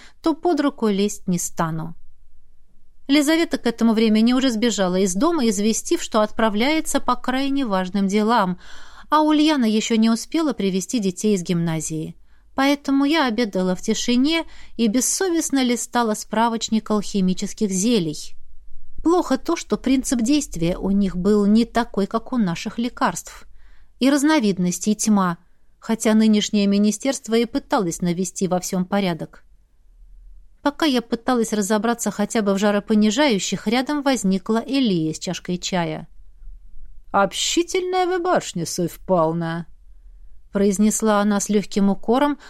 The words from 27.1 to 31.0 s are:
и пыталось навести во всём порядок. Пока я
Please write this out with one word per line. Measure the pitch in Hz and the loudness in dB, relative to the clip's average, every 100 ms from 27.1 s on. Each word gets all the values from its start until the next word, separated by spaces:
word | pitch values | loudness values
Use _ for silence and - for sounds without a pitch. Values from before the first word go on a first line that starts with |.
| 269 - 226 | -6 -2 0
и | 233 | 0
пыталось | 277 - 277 175 - | -4 -2 -2 0 -2
навести | 175 170 185 - 185 | -2 -2 -4 -4 -2
во | 180 | -2
всём | - 185 180 | -2 -4 -2
порядок. | 202 185 160 160 - - - _ _ - - - - - - - - | -2 -2 -4 -8 -16 -20 -20 _ _ -20 -20 -20 -20 -20 -20 -20 -6
Пока | 285 285 320 | -4 0 0
я | 247 | 0